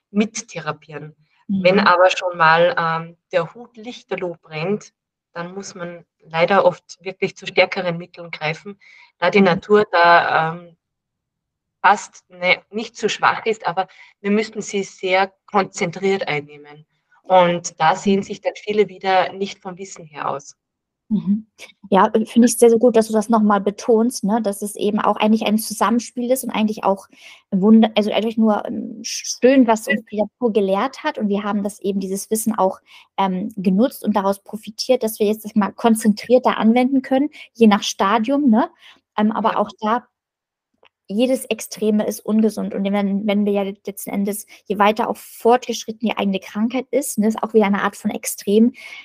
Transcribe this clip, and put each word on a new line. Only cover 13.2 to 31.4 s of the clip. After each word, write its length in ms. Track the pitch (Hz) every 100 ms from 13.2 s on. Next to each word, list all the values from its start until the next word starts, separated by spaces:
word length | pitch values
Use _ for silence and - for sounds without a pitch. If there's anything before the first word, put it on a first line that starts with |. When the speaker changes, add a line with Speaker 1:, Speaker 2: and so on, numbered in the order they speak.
| 156 - 226
Speaker 1:
ist, 200 | 214 -
aber 200 | 170 185 - - _
wir 100 | 202
müssten 320 | 208 220 220
sie 200 | - 202
sehr 480 | 185 - 185 190 196 _ _
konzentriert 800 | 208 190 - 175 180 190 196 -
einnehmen. 580 | 147 147 147 147 151 _ _ _ _
Und 560 | - 185 175 175 175 -
da 140 | 160 185
sehen 260 | 202 196
Speaker 2:
Mhm. 20 |
Speaker 1:
sich 160 | 196 196
dann 140 | 180 -
viele 320 | - 208 185
wieder 440 | 185 190 185 165
nicht 280 | 190 196 -
vom 180 | 190 180
Wissen 260 | 196 -
her 240 | 160 143 143
aus. 260 | 139 - _ _ _ _ _ -
Speaker 2:
Mhm. 380 | 208 170 214 - _ - _ -
Ja, 160 | 190 214
äh, 100 | 220
finde 220 | 220 - 233
ich 80 | -
sehr, 140 | 233
sehr 80 | 226
gut, 180 | 247 226
dass 120 | 220
du 40 |
das 160 | 220 208
noch 140 | 208
mal 180 | 214 202
betonst, 640 | 202 202 - 220 233 -
ne, 160 | 196 226
dass 220 | 208 202
es 140 | 208 -
eben 220 | 208 208
auch 180 | - 214
eigentlich 280 | 214 220
ein 140 | 214 214
Zusammenspiel 720 | - 208 202 240 - - 240
ist 120 | 262
und 80 | -
eigentlich 340 | - 214 214
auch 220 | - 196 - _ - - -
Wunder-, 400 | 190 202 220 226 208
also 140 | 208
eigentlich 280 | - 220 220
nur, 260 | 220 208 -
ähm, 340 | - - -
schön, 640 | - - - - 247 269 233
was 220 | 220 -
uns 140 | 214 -
die 60 | 208
Natur 300 | 208 - 240
gelehrt 500 | 208 190 196 262 -
hat. 140 | 311 285
Und 100 | 208
wir 140 | 202